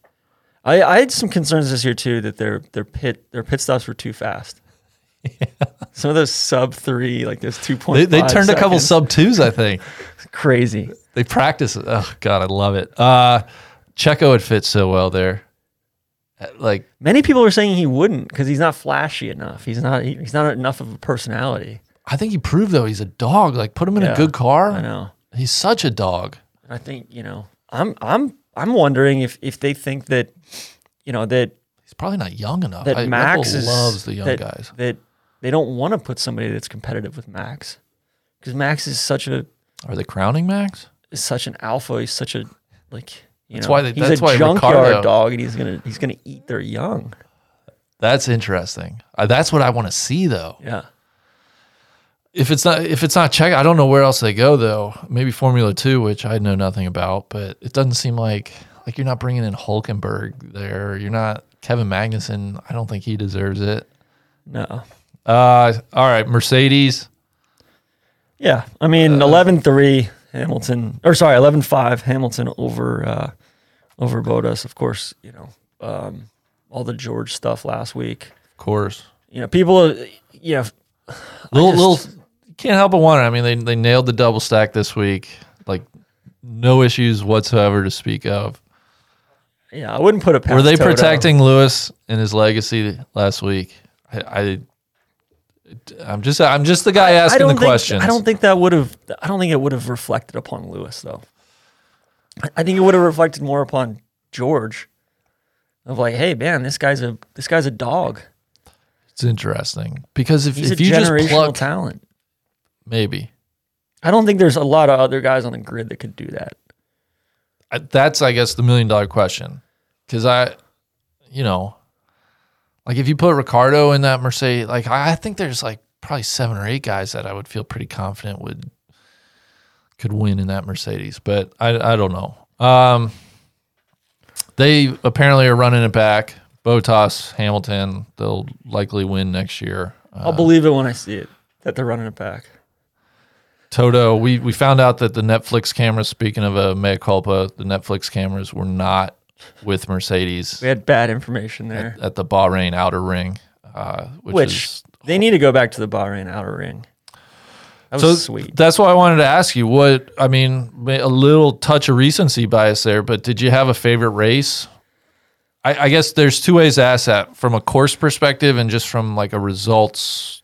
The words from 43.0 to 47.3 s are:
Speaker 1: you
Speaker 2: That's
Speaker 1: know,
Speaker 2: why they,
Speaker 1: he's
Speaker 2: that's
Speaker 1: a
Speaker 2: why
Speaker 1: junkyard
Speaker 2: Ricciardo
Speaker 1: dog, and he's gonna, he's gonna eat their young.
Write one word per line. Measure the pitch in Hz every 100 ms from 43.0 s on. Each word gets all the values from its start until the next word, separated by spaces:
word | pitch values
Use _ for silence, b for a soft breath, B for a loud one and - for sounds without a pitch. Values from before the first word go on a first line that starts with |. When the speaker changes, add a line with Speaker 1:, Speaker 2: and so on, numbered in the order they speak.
| - - _ _ _
Speaker 1:
you | 110
Speaker 2:
That's | 107
Speaker 1:
know, |
Speaker 2:
why | 143
they, | 127
Speaker 1:
he's | 131 -
Speaker 2:
that's | 139
Speaker 1:
a |
Speaker 2:
why | 160 127
Speaker 1:
junkyard | 156 165 127 139
Speaker 2:
Ricciardo | 127 104
Speaker 1:
dog, | 104 110 113
and | 120
he's | 120 117
gonna, | 117 -
he's | 123 -
gonna | 135 -
eat | - 135 -
their | 113
young. | 101 110 170 226 113 - _